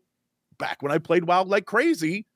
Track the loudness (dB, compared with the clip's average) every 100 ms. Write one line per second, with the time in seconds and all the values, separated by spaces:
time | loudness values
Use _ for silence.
0 | _ _ _ _ _ _ -8 -6 -2 -2
1 | 2 0 4 2 2 -2 0 0 0 0
2 | -2 -4 -8